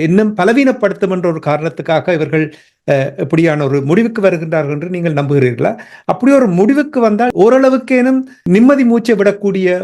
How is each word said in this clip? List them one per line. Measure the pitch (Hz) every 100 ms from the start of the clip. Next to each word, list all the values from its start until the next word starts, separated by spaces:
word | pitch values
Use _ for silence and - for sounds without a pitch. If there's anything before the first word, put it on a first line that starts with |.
இன்னும் | 160 185 214 214
பலவீனப்படுத்தும் | 185 240 262 - 202 190 190 185
என்ற | 175
ஒரு | 160
காரணத்துக்காக | 156 151 160 - 151 160 185
இவர்கள், | 165 147 156 156 - _ _ -
அஹ், | 143 135 -
இப்படியான | 135 160 165 151 139
ஒரு | 139
முடிவுக்கு | 131 180 233 226
வருகின்றார்கள் | 190 170 160 160 147 147
என்று | 175
நீங்கள் | 180 170 143
நம்புகிறீர்களா? | 143 143 127 117 165 233 - - -
அப்படி | 190 247
ஒரு | 277 240
முடிவுக்கு | 175 208 277 294 262
வந்தால் | 226 208 247 170
ஓரளவுக்கேனும் | 214 262 262 262 262 254 254 262 262 - -
நிம்மதி | 190 247 277 240
மூச்சை | 233 233 208
விடக்கூடிய | 202 202 202 190 185 180